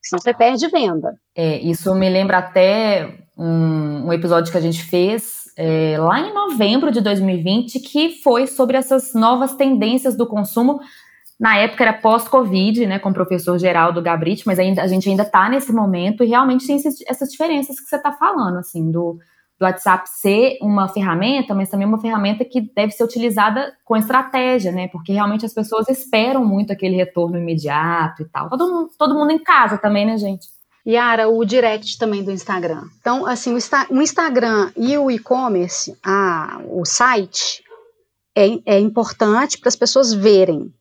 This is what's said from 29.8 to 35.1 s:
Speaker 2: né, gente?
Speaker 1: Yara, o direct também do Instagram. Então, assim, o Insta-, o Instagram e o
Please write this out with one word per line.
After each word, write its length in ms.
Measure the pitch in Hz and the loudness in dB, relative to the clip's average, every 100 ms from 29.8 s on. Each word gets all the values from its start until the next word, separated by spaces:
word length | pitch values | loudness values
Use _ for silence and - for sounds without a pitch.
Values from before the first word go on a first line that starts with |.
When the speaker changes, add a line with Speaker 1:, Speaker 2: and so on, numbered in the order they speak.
| 214 208 208 | 0 0 0
Speaker 2:
né, 100 | 220 | -2
gente? 300 | 202 190 - - _ _ - | -4 -6 -12 -20 _ _ 0
Speaker 1:
Yara, 420 | 226 240 226 220 | 2 2 2 2
o 160 | 226 220 | 2 2
direct 520 | 247 233 214 - - | 2 2 0 -6 -4
também 240 | 226 202 | -2 -2
do 80 | 196 | -4
Instagram. 540 | 190 - 185 170 156 - _ | -8 -6 -4 -4 -6 -10 _
Então, 260 | 240 254 349 | -4 -2 -2
assim, 280 | 240 - | -4 -2
o 20 | 240 | -4
Insta-, 300 | - 285 262 | 0 0 2
o 120 | 262 | 0
Instagram 680 | 294 - 330 254 233 214 185 - | 0 0 0 2 2 2 0 -2
e 200 | 240 294 | 0 2
o 120 | 269 | 0